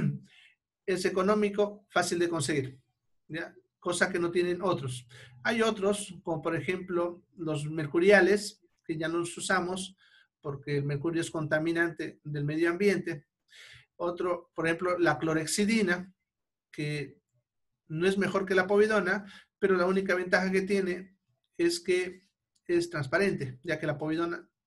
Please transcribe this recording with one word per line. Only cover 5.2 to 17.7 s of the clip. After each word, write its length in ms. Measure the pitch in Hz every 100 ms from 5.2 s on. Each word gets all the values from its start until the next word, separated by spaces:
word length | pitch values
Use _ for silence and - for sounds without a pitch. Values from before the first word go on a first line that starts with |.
| - -
Hay 180 | - 233
otros, 540 | 220 214 196 202 - 175
como 180 | - 156
por 140 | 170 165
ejemplo 680 | - 185 185 175 175 175 _ -
los 320 | 156 151 147
mercuriales, 920 | 160 147 170 190 202 185 202 - - _ _
que 140 | - 156
ya 100 | 160
no 120 | 170
los 180 | 165 -
usamos 580 | - 190 175 190 - - _ _ _ _
porque 360 | 147 143 - 143
el 80 | 143
mercurio 360 | 143 165 165
es 80 | 165
contaminante 880 | 165 147 156 165 165 170 160 156 -
del 200 | 151 147
medio 280 | 143 156 170
ambiente. 560 | 175 202 190 - 156 - _ _ - - - _ -
Otro, 540 | 175 175 180 175 - -
por 100 | 165
ejemplo, 320 | 165 180 175
la 220 | 165 151
clorexidina, 920 | 160 156 151 - 208 226 185 180 - _ _ _ _ _ _
que 480 | - 147 147 135 - _ _ _ _ _